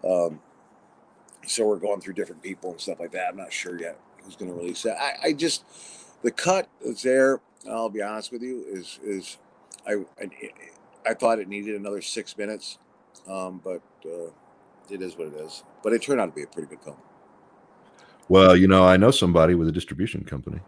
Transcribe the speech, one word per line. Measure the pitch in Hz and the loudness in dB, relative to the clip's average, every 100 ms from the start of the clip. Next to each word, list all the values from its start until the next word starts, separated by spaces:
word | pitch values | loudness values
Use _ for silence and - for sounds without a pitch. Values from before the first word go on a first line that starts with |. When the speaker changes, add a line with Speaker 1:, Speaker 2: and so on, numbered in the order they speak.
Speaker 1:
Um, | 90 92 85 78 _ _ _ _ _ _ _ _ _ - - | 0 0 0 -4 _ _ _ _ _ _ _ _ _ -20 -8
so | - 107 | 0 0
we're | 98 | 0
going | 98 101 | -2 -6
through | 95 92 | -8 -8
different | 95 85 | -10 -10
people | - 82 92 | -14 -12 -12
and | 85 | -12
stuff | - - | -12 -10
like | 85 | -10
that. | 90 90 | -8 -8
I'm | 92 | -8
not | 90 | -12
sure | - 90 87 | -10 -10 -10
yet | 82 78 _ _ | -12 -14 _ _
who's | - - | -20 -14
gonna | 92 | -12
release | 87 87 85 | -10 -10 -6
that. | 117 95 | -6 -6
I, | 139 - 165 | -6 -4 -4
I | |
just, | 147 165 - _ - - - - _ | -2 -4 -4 _ -20 -20 -20 -20 _
the | 120 | -4
cut | - 175 190 - _ | -2 0 0 -2 _
that's | - 113 | -10 -4
there, | 131 131 135 135 _ _ 107 | 0 4 4 2 _ _ -12
I'll | 113 113 | -6 -6
be | 104 | -6
honest | 101 107 - | -8 -8 -12
with | 120 | -12
you, | 127 127 82 | -10 -10 -10
is, | 95 85 - | -12 -14 -14
is | - 98 - - _ _ _ - - | -8 -8 -8 -20 _ _ _ -16 -6
I, | 104 92 - | -6 -6 -14
I, | 98 - 110 - - _ _ _ 110 | -16 -14 -20 -20 -20 _ _ _ -6
I | |
thought | 113 120 113 | 0 0 0
it | 95 | -4
needed | 104 101 104 | -10 -8 -8
another | 101 101 | -8 -10
six | - - 107 - | -8 -10 -10 -8
minutes, | 101 107 - - _ _ _ - - | -8 -8 -12 -18 _ _ _ -20 -12
um, | 95 92 92 | -10 -8 -10
but, | 95 87 _ _ 80 | -12 -12 _ _ -16
uh, | 85 82 - _ _ _ _ - | -14 -14 -16 _ _ _ _ -16
it | 98 | -12
is | 90 85 | -12 -10
what | 78 | -12
it | 76 | -12
is. | 78 - - - | -14 -16 -20 -8
But | 107 | 0
it | 113 | 0
turned | 120 135 | 0 -2
out | 92 | -2
to | |
be | 76 | -4
a | 73 | -12
pretty | - 73 | -12 -12
good | 78 | -14
film. | 76 71 - _ _ _ _ _ _ _ _ _ - _ _ | -20 -20 -20 _ _ _ _ _ _ _ _ _ -20 _ _
Speaker 2:
Well, | 95 95 90 | 10 10 10
you | 95 | 10
know, | 95 92 | 8 8
I | 92 | 8
know | 110 | 8
somebody | 135 92 85 80 87 | 6 4 6 6 4
with | 82 | 2
a | |
distribution | 78 - 69 104 - | -2 -6 -6 -6 -6
company. | - 69 - 78 | -10 -10 -10 -12